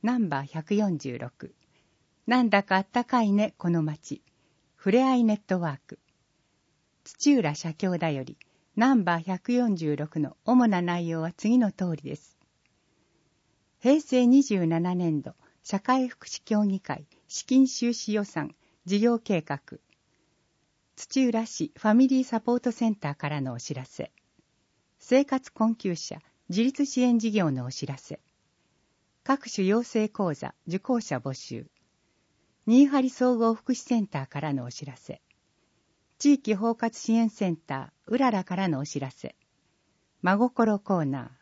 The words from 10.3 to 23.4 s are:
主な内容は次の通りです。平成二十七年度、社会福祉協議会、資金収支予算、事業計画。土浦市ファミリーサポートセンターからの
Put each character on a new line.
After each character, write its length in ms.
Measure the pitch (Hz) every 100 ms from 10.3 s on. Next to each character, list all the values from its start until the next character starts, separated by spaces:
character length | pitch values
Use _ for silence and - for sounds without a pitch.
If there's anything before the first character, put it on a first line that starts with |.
| -
主 240 | - 254 240
な 140 | 185
内 260 | 175 175 170
容 140 | 165
は 100 | 160
次 260 | - 208 247
の 140 | 220
通 240 | - 180 156
り 80 |
で 140 | 139 143
す。 200 | _ _ _ _ _ _ _ _ _ _ _ _ _ _ _ _
平 220 | 240 302
成 260 | - 254 240
二 160 | 269
十 220 | 269 202 165
七 300 | 165 175 180
年 260 | 175 151
度、 120 | 131 - _ _
社 160 | - 196
会 300 | - 262 254
福 180 | - -
祉 160 | -
協 220 | - 214 208
議 160 | 190
会、 240 | - 139 147 _ _
資 160 | - -
金 240 | 262 262
収 240 | - 240
支 180 | 233 -
予 140 | 214 202
算、 280 | - 147 - _ _
事 160 | - 202
業 180 | 233 233
計 240 | - 185
画。 200 | 151 139 - - _ _ _ _ _ _ _ _ _ _ _ -
土 260 | - 269
浦 220 | 254 220 226
市 260 | - 160 -
フ 100 | 214
ァ 60 |
ミ 160 | 220 262
リ 100 | 262
ー 40 | 254
サ 160 | 226
ポ 160 | - 247
ー 20 |
ト 140 | 247
セ 160 | 226 226
ン 60 | 208
タ 160 | 147
ー 40 | 143
か 140 | 147
ら 100 |
の 140 | 147